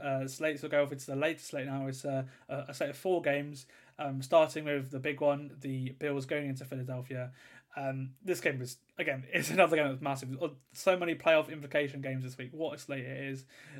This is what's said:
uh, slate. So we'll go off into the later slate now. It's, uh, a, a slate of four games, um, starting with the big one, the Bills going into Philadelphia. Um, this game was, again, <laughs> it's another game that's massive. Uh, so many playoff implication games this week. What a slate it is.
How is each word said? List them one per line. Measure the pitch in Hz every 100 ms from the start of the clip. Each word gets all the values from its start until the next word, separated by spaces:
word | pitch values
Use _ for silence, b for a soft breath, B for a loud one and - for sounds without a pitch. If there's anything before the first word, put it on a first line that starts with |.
uh, | 143 135 135
slate. | 135 156 139
So |
we'll | 147
go | 147
off | 143
into | 139 143
the |
later | 135 156 160
slate | - 143 139
now. | 135 135
It's, | 131
uh, | 143 135 131 b -
a, | 139 131
a |
slate | 135 143
of | 139
four | 190 180
games, | 147 143 147 143 b b b -
um, | 147 135
starting | 131 170 156 156
with | 151 143 131
the | 135
big | 147 143
one, | 147 143 147 -
the | 143 131 131 131
Bills | 147 139 131
going | 151 143
into | 135
Philadelphia. | 135 131 127 127 123 127 123 b b b _ -
Um, | 135 135 135 -
this | 185 175
game | 165 135
was, | 127 - _ -
again, | 156 131 127
<laughs> |
it's | 180 143
another | 170 170 160
game | 143
that's | 135
massive. | 143 131 131 131
Uh, | 165 139 _
so | - - 185
many | 170
playoff | 156 165 156 151
implication | 156 139 147 143 139
games | 135 131
this | 127 127
week. | 131
What | 156 160
a | 120
slate | - 139
it | 127 135
is. | 139 135 131 B B